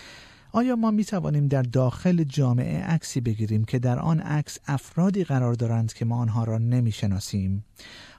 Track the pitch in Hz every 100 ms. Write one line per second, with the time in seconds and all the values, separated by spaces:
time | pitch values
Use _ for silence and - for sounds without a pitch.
0 | - - - - - 220 254 240 220 214
1 | 208 196 151 147 143 139 123 131 127 -
2 | 180 175 147 139 131 123 - 147 - 160
3 | - 139 117 107 107 107 110 131 123 123
4 | 156 160 - 151 - - - 139 - -
5 | 185 196 170 135 123 117 117 113 113 -
6 | 117 117 117 113 113 113 117 123 117 107
7 | 104 98 - 104 95 98 - - - -
8 | -